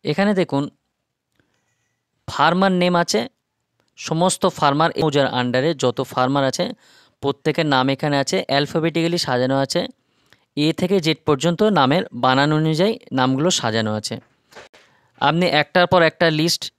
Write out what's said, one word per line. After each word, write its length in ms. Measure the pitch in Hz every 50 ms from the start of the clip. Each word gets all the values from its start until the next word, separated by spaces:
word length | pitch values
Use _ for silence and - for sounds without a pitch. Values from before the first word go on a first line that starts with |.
| -
এখানে 260 | - 147 - 202 208 208 185
দেখুন 240 | 175 - 143 139 147 - _ _ _ _ _ _ _ _ _ _ _ _ _ _ _ _ _ _ _ _ _ _ _ _ _ _ _ _ _ _ _
ফার্মার 460 | - - - 143 160 175 185 196 196 185 180
নেম 140 | 180 180 175 170 170
আছে, 180 | - - 214 233 - _ _ _ _ _ _ _ _ _ _ _ _ _
সমস্ত 460 | - - - 160 165 175 185 - - - 185 -
ফার্মার 340 | - 160 143 143 147 160 165 - -
মৌজার 260 | 156 156 135 147 135 127 - 127
আন্ডারে 300 | 123 123 120 127 135 165 165 131 135
যত 140 | 123 117 - 131 - -
ফার্মার 300 | 131 127 131 139 143 139 135
আছে 140 | - - 175 190 208 _ _ _ _ _ _ _ _ _ -
প্রত্যেকের 440 | 139 139 _ _ 156 151 - 160 151 139
নাম 120 | 127 127 135 135
এখানে 200 | 135 - 151 143 139 135
আছে, 140 | - - 190 - -
অ্যালফাবেটিক্যালি 680 | 135 143 147 143 - 165 156 165 156 165 160 170 170 165 -
সাজানো 300 | - 127 123 127 127 135 135 135
আছে, 160 | 131 - 175 190 - - _ _ _ _ _ _ _ _ _ _ _ _ 147 147
এ 20 | 156 160 -
থেকে 160 | 185 175 202 190 151
জেড 140 | 160 151 - _
পর্যন্ত 340 | - 147 131 147 170 175 - 214 220 202 156
নামের 240 | 135 127 143 180 - - - 120 123
বানান 260 | 127 131 135 143 151 151 151
অনুযায়ী 340 | 156 160 160 151 185 220 220 - - - 127
নামগুলো 320 | 131 127 131 131 131 151 185 180 -
সাজানো 320 | - 117 110 113 110 107 107 107
আছে। 160 | 107 - 120 - _ _ _ _ _ _ _ - - _ _ - _ _ _ _ _ _ _ _
আপনি 240 | - 143 156 170 180 175 - 185
একটার 260 | - _ _ 185 175 170
পর 100 | 185 180 165 160
একটা 180 | - _ 175 165 156 151
লিস্ট 240 | 160 170 - - - - _